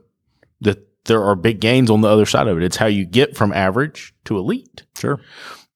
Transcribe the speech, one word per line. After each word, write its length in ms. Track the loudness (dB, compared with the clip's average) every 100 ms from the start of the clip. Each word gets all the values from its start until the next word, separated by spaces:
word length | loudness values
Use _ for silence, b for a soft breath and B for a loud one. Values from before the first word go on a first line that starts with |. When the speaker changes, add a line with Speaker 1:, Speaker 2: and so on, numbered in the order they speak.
| _ _ _ _ _ -4
Speaker 1:
that 260 | -4 -4 _ _ 0
there 180 | 0
are 100 | 2
big 240 | 0 0 0
gains 320 | 0 2 2
on 120 | 4
the 60 | 4
other 180 | 4 4
side 200 | 2 0
of 100 | 0
it. 40 |
It's 140 | -2 -2
how 100 | -2
you 180 | -2
get 320 | -2 0 0 0
from 160 | -2
average 640 | 0 0 0 -4 -8 -20 _ -6
to 100 | -4
elite. 460 | -4 -6 -8 -20 _ -8
Speaker 2:
Sure. 240 | -6 -6 B B B B B